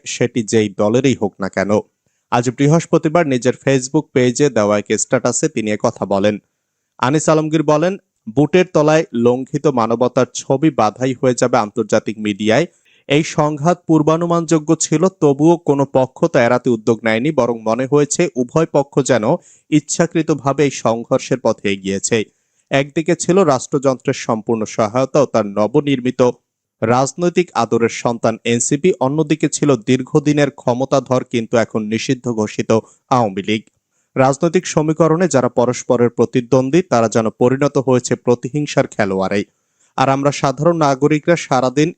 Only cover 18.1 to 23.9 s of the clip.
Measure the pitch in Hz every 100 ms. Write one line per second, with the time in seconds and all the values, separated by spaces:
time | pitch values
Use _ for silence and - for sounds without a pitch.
18.1 | - - 123 123 160 165 147 139 147 131
19.1 | 120 107 175 _ _ - 151 - - 165
20.1 | 165 156 143 135 139 143 - 117 113 117
21.1 | 131 - 127 117 107 104 98 95 98 -
22.1 | 113 101 _ _ _ - 139 143 170 165
23.1 | 165 - 185 165 127 - 147 135